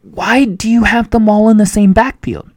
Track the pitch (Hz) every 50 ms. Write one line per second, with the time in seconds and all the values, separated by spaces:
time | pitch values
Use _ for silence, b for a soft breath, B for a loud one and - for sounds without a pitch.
0 | _ - - 180 180 202 233 262 277 220 180 - - 220 233 233 220 208 226 233
1 | 220 - - 233 220 214 208 214 214 226 220 214 208 190 - 208 202 190 190 214
2 | 233 269 - _ - 127 90 73 - - _